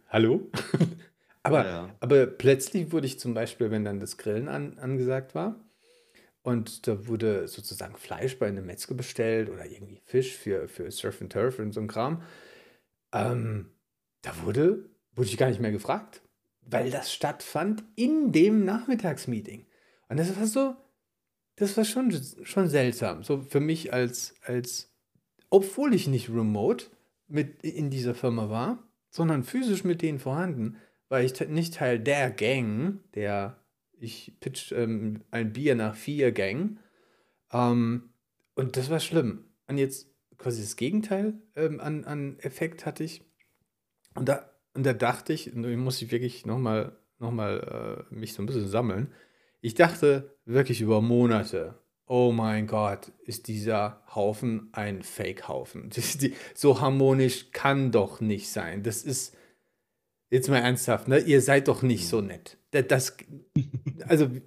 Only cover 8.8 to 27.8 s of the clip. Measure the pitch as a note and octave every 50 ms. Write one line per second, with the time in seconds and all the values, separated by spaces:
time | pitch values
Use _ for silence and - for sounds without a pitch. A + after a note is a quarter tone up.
8.8 | - - C#3 B2 B2 - - - A2+ A2+ A2+ A2+ A2 G2+ F#2 F#2+ - - - -
9.8 | G2 G2 G2 - _ _ - - C3 - - - - G#2 G2 F#2 C#2+ - - -
10.8 | - - - - - G#2+ G2+ - - F#2 - G2+ G#2+ - B2+ - A2 G#2+ A2 A2+
11.8 | G#2+ G#2 - A2+ A#2 C3+ D#3+ E3 E3+ - - - - - - - - - _ _
12.8 | _ _ _ _ _ - - A2+ G2+ A#2 B2 A#2+ A2+ A2+ A2 G#2+ - - _ _
13.8 | _ _ _ _ _ _ _ _ - - - E2 E2 F2 G#2 B2+ D3+ F3+ G#3+ A3
14.8 | - - _ _ _ _ - - B2 G#2 B2 A2 C3 C3 A#2 G2 A#2 G#2+ G#2 G2
15.8 | - - C#3+ G#3 - - - - _ _ _ _ _ _ _ _ _ - - B2
16.8 | B2 C3 B2+ C#3+ - - - - - C#3+ D3 - - - - D3+ E3 G3+ A3 G#3+
17.8 | - - - - A#3 C4+ D#4 D#4 D4 B3 D#3 D#3 E3+ G#3 A3 G#3+ G3 F#3 G#3 A#3
18.8 | - - B3+ A3 G#3+ F3 D3 - - - A#2+ A2 - - G#2 A2+ - _ _ _
19.8 | _ _ _ _ _ - A2+ C#3+ E3 F3+ F#3+ G3 A3 A3 G#3+ C4+ C4+ C4+ C4 -
20.8 | - _ _ _ _ _ _ _ _ _ _ _ _ _ _ - G#3 G3 G3+ A3
21.8 | A3 G#3+ - B3+ C4 B3 F3+ C#3+ C3 - - - - - - G3+ F#3+ E3+ C#3+ C#3+
22.8 | B2+ B2+ A#2+ - A#2+ G2+ E2+ D#2+ G#2 - D3 C#3 C3 - - C#3+ D3 D#3 E3 D#3+
23.8 | - - - B2+ B2+ B2 B2 - - - - _ - - B2 B2 A#2+ B2 - -
24.8 | - _ _ _ _ _ _ _ _ _ _ _ _ - - G3 F#3+ G3 - -
25.8 | C#4+ D4 A#3+ F3+ - D3 C3+ A#2+ G#2+ - A2+ A#2 A2+ G#2+ G#2+ G#2 G#2 D#3 A#3+ A#3+
26.8 | - - _ _ _ _ _ _ _ - D3+ D3 C#3 C3+ - _ - D#3 E3 -